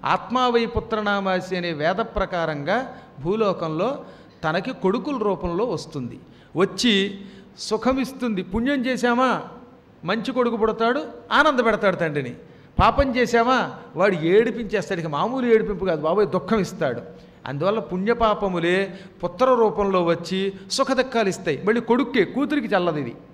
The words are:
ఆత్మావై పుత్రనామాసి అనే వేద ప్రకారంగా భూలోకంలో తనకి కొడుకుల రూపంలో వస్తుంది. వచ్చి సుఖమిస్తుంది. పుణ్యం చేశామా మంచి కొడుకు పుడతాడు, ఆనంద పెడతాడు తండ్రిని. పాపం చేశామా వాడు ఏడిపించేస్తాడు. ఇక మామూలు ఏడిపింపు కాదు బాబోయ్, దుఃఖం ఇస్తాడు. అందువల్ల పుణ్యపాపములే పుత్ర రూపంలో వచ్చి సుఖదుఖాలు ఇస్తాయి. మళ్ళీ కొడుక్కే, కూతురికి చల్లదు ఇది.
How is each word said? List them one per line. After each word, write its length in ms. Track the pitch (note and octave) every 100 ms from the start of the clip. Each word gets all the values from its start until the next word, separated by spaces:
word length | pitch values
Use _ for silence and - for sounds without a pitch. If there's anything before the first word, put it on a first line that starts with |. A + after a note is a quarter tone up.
| C3
ఆత్మావై 600 | F#3 - B3 B3 A#3 A#3
పుత్రనామాసి 920 | A3 - A3 G#3 G3+ F#3+ F#3 F3+ F3+
అనే 160 | F3
వేద 220 | D3+ D#3 F#3+
ప్రకారంగా 1000 | A3+ G#3 F#3 F3 D#3+ D3 C#3+ A3 C4 - - -
భూలోకంలో 840 | D3+ A3 G#3 F3+ E3 D#3 A3 C#4+ - - - -
తనకి 300 | D#3+ E3+ A3+
కొడుకుల 440 | - F#3 A3+ D4 C4
రూపంలో 480 | G#3 F#3 F3+ E3+ A#3+
వస్తుంది. 540 | - - C#3+ A#2+ - - - - D3
వచ్చి 680 | E3+ - B3 G3 G3 G3 - - - -
సుఖమిస్తుంది. 840 | - G#3+ B3 C4 B3+ - B3 F#3+
పుణ్యం 420 | F#3 G#3 B3 C#4+ B3
చేశామా 560 | A#3 A#3+ A#3+ B3+ F3+ - - - - - - D#3
మంచి 260 | A3 A#3
కొడుకు 260 | B3+ A#3 A3+
పుడతాడు, 480 | A3 A3 A3+ C4 - - -
ఆనంద 340 | A#3+ D4+ B3+ A3+
పెడతాడు 300 | G3+ G3 E3+
తండ్రిని. 400 | D#3+ D3 B2 - - - - -
పాపం 360 | G3+ A#3+ C#4 A#3+
చేశామా 560 | A#3+ A#3 A#3 B3+ D#3+ - - D3+
వాడు 200 | G3+ F3+
ఏడిపించేస్తాడు. 840 | D#3+ G3+ A3+ A3 G#3 G#3 - F3+
ఇక 80 | D#3+
మామూలు 380 | D3 G3 C4 B3
ఏడిపింపు 400 | A3 F#3 F#3+ F#3
కాదు 160 | D#3+
బాబోయ్, 260 | D#3 F#3+ G3
దుఃఖం 320 | F3 - A3
ఇస్తాడు. 420 | F3+ - D3+ A2+ - - - - -
అందువల్ల 340 | C#3 F3 A3
పుణ్యపాపములే 1120 | G#3+ F#3 G3+ A#3 A3 G#3+ G3 F3 E3 F#3 F#3+ - - -
పుత్ర 220 | F3 F3 C4
రూపంలో 580 | B3 G#3+ F3+ G3 F#3+
వచ్చి 500 | E3+ E3+ E3+ F#3+ G3 F#3+ -
సుఖదుఖాలు 580 | - C4 B3+ C4 A#3 G3+
ఇస్తాయి. 320 | F3+ E3+ C#3 F#3+
మళ్ళీ 160 | A#3
కొడుక్కే, 420 | A#3 A#3+ C#4 - F3+
కూతురికి 420 | A#3+ C#4+ D4 G#3+
చల్లదు 300 | G3 F3 D3+
ఇది. 180 | B2 - -